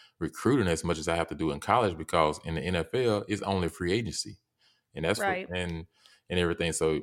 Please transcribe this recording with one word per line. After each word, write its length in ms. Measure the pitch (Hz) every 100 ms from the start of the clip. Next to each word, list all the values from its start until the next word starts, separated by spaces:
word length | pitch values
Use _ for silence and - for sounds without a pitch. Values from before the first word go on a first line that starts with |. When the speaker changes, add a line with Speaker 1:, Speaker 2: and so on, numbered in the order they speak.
| - _
Speaker 1:
recruiting 500 | 82 - 110 135 95
as 160 | 80
much 140 | 87 80
as 100 | 78
I 80 | 82
have 120 | 82
to 80 | 73
do 160 | 78
in 80 | 71
college, 380 | - 110 107 80
because 420 | 80 85 78 76 80
in 100 | 80
the 60 |
N 140 | 73 90
F 180 | 80
L, 320 | 123 123 104 -
it's 140 | 101
only 260 | 98 98 85
free 260 | - 87
agency." 460 | 104 113 76 - - _ _ _ _ _ -
And 100 | 160
that's 140 | 107
Speaker 2:
Right. 280 | 196 185 190
Speaker 1:
what, 100 | 90
and, 260 | 87 82 82 _ _ _ -
and 100 | 90
everything. 320 | 85 85 85
So 300 | 78 80 76